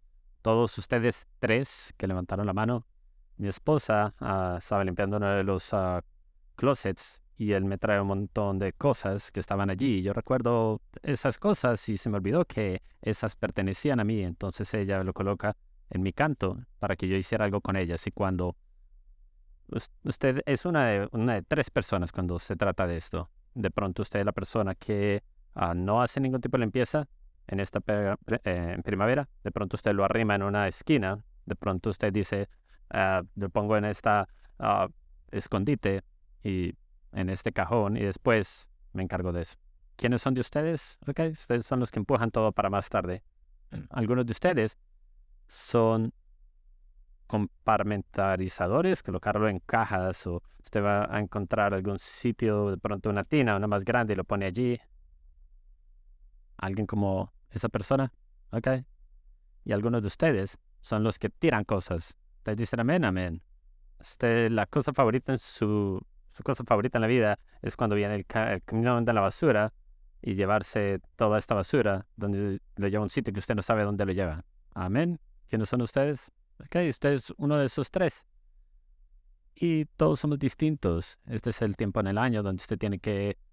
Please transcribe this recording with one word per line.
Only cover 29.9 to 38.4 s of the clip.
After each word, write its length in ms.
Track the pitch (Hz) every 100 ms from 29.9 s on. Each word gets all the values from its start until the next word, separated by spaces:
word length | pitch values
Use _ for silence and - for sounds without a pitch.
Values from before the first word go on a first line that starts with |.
lo 120 | 101
arrima 300 | 98 110 110
en 80 | 101
una 260 | 101 104 98
esquina. 540 | - - 147 95 101 - -
De 100 | -
pronto 360 | - 101 92 110
usted 220 | - 107
dice, 360 | 101 95 101 101 - _ - -
ah, 320 | - 95 95 90
"Lo 160 | - 98
pongo 260 | 107 104 107
en 80 |
esta, 440 | 107 95 113 104 95 - - -
ah, 300 | 113 101 95 - - - -
escondite 720 | 104 - 101 101 139 101 98 - _ - -
y 320 | 110 92 87 - - - -
en 180 | 98 92
este 220 | 95 113
cajón 440 | - 90 117 101 113
y 40 |
después 680 | 101 - - 113